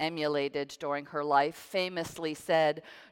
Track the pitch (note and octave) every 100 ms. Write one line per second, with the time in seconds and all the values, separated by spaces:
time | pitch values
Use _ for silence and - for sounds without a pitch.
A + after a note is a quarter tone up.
0 | D#3 E3 D3+ D3 C#3 D3 C#3 - D3 C#3+
1 | C#3+ D3+ D3 C#3 D3 - - G3 F#3 F3+
2 | E3 - D#3+ D3+ - E3 D#3 D3+ - -
3 | -